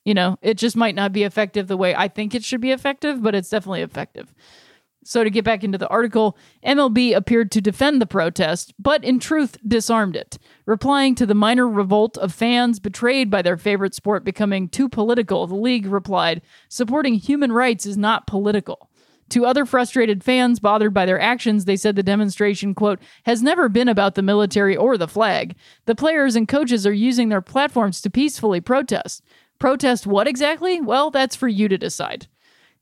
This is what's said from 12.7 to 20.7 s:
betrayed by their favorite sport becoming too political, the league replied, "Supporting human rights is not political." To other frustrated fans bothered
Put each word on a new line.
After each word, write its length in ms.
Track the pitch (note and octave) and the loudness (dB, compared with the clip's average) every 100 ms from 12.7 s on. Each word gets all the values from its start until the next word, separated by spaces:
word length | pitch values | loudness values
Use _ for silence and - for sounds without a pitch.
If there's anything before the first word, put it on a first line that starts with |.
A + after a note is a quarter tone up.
| A3 | -2
betrayed 500 | G#3 - A#3+ C4+ A#3 | -6 -4 0 0 0
by 100 | G3 | 0
their 160 | F3 E3+ | 0 0
favorite 380 | G#3 G3+ G3 | -2 0 -2
sport 300 | - G3+ G#3+ | -4 -4 -2
becoming 440 | - F#3 G#3 G3 F#3 | -4 -2 -2 -2 -4
too 200 | - C4+ | -2 -2
political, 580 | - G#3+ A#3+ G3+ F3+ F3 | 0 0 0 0 -2 -2
the 80 | |
league 320 | F#3+ A#3+ B3 G3 | -2 -2 -2 -2
replied, 560 | G3 F#3+ F#3 E3 E3 - _ - | -4 -2 0 0 -2 -8 _ -12
"Supporting 460 | - A#3 C#4+ C#4 | -6 -2 0 0
human 380 | A3+ - D4 C4+ | 0 0 0 2
rights 340 | A3+ B3+ A3+ G3+ | 2 0 -2 -4
is 100 | G3+ | -2
not 300 | G#3 A3+ - | 0 0 -2
political." 640 | G3+ G3+ G#3 F3 F3+ _ _ _ _ - | -2 0 -2 -4 -12 _ _ _ _ -2
To 180 | A#3+ B3 | 2 4
other 180 | B3+ | 2
frustrated 600 | C4 C4 B3 C4 A3 G3+ | 2 0 0 0 0 0
fans 340 | - B3+ B3 A#3 | 0 2 2 2
bothered 340 | G#3 | 2